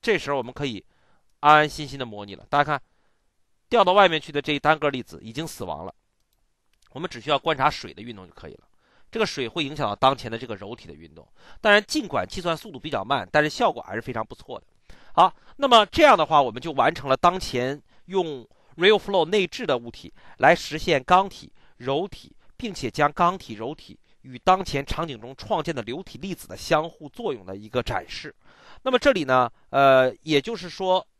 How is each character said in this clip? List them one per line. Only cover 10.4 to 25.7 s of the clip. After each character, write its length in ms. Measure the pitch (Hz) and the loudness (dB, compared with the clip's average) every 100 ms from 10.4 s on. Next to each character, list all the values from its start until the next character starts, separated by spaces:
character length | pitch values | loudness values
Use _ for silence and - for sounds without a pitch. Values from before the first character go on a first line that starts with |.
| 120 | -10
个 80 | 101 | -14
柔 180 | 98 | -14
体 140 | 123 - | -16 -18
的 60 | |
运 200 | 76 80 | -20 -20
动。 140 | 80 _ _ - - | -20 _ _ -20 -4
当 120 | 214 | 4
然， 120 | 208 208 | 4 2
尽 220 | 311 220 | -6 -4
管 180 | 127 90 | -4 -4
计 140 | - | -6
算 160 | 175 160 | -6 -6
速 160 | 220 | -8
度 80 | 139 | -14
比 100 | 135 | -6
较 140 | 127 | -6
慢， 240 | 98 139 92 | -2 -4 0
但 140 | 151 | 0
是 60 | 151 | 0
效 200 | - 226 | 0 0
果 120 | 120 | 0
还 120 | - | -10
是 80 | 104 | -10
非 120 | 123 | -8
常 120 | 113 113 | -10 -10
不 80 | |
错 240 | 123 - 120 | -12 -16 -18
的。 80 | _ _ _ - - | _ _ _ -20 -6
好， 220 | - 180 - - - | 4 4 2 -20 -6
那 100 | 277 | 4
么 180 | 233 208 | 6 6
这 140 | - | 4
样 160 | 302 208 | 6 6
的 80 | 151 | 6
话， 160 | 156 | 4
我 80 | 131 | 4
们 120 | 110 | -2
就 100 | - | -8
完 240 | 139 127 170 | 2 2 2
成 140 | 135 | -2
了 80 | 131 | 2
当 200 | 175 180 | 2 0
前 420 | - 123 127 143 _ _ - | -6 -4 -4 -6 _ _ -6
用 420 | 190 170 139 113 _ _ - | -4 -4 -6 -14 _ _ 0
RealFlow 480 | 180 214 - 196 156 | 4 4 2 -2 0
内 200 | 208 180 | 0 -2
置 220 | - 180 | -6 -2
的 100 | 127 | -2
物 140 | 120 | -4
体 220 | - - - - - | -18 -20 -20 -20 2
来 180 | 135 175 | 4 4
实 220 | - 156 | 0 -8
现 260 | - 147 | -2 -2
刚 240 | 127 185 196 | 4 2 2
体、 240 | - 151 _ _ _ | -8 -20 _ _ _
柔 320 | 123 143 190 | -4 -4 -4
体， 260 | - - - - _ | -12 -20 -20 -20 _
并 180 | 240 | -12
且 160 | 180 123 | -8 -8
将 220 | - 147 | 0 -2
刚 260 | 147 175 185 | 2 0 0
体、 180 | - 104 | -12 -12
柔 200 | 113 160 | -12 -12
体 240 | - 127 _ _ | -18 -20 _ _
与 180 | 131 123 | -20 -4
当 240 | - 185 | 2 2
前 220 | 190 143 139 | 2 -6 -4
场 200 | - 165 | -6 -8
景 140 | 120 | -10
中 160 | 117 135 | -16 -18
创 260 | - 196 | -6 -4
建 140 | 156 | -4